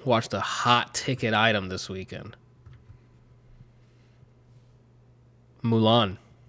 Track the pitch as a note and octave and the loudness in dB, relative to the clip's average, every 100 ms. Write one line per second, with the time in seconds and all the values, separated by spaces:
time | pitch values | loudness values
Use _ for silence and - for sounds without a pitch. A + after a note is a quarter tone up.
0 | C3 A2+ - G2 - - A#2 A#2+ - - | 0 0 0 -6 -6 -2 2 2 0 -6
1 | - B2 A#2 G#2+ A2+ G#2+ F#2+ F#2 - F#2+ | -4 -4 0 2 2 0 -2 -8 -8 -12
2 | F#2 F2 G2+ - _ _ - - - - | -12 -14 -14 -18 _ _ -20 -20 -20 -20
3 | _ _ _ - _ - - _ _ _ | _ _ _ -20 _ -20 -20 _ _ _
4 | _ _ _ _ _ - _ _ _ _ | _ _ _ _ _ -20 _ _ _ _
5 | _ _ _ _ _ _ A#2+ A2+ A2 A#2 | _ _ _ _ _ _ 0 4 6 4
6 | G#2 F#2 - - | 2 -4 -16 -20